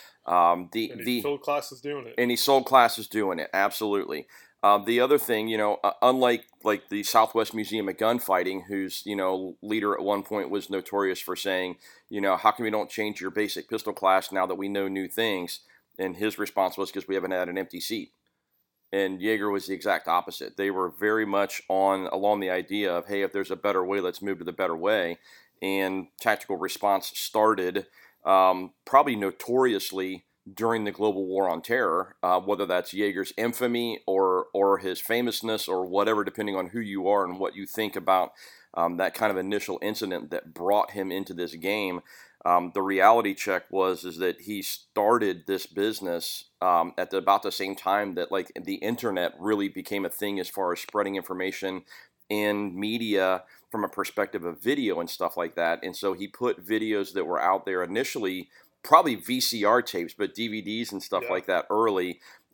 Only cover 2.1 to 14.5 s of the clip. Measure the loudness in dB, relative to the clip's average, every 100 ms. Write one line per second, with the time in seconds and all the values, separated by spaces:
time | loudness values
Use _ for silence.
2.1 | 0 2 4 6 6 8 8 8 4 -4
3.1 | 0 0 0 -2 2 2 0 0 0 -2
4.1 | -6 -10 -18 -20 _ 6 6 4 4 6
5.1 | 4 4 0 0 0 2 2 0 4 4
6.1 | 6 4 4 -2 _ 0 0 -2 -6 2
7.1 | 4 4 2 0 -2 -4 -4 -2 0 0
8.1 | 2 2 0 0 -4 -6 -4 -4 -6 -6
9.1 | -2 0 -2 -4 -10 -4 -2 0 0 0
10.1 | -2 -2 -4 -2 -4 -4 -6 -2 -2 0
11.1 | -2 -6 -6 -2 -2 -2 -8 -16 -20 -10
12.1 | -2 2 4 2 2 0 -2 -2 -4 -6
13.1 | -4 -6 -2 -2 -4 -6 -6 -6 0 4
14.1 | 4 2 -2 -2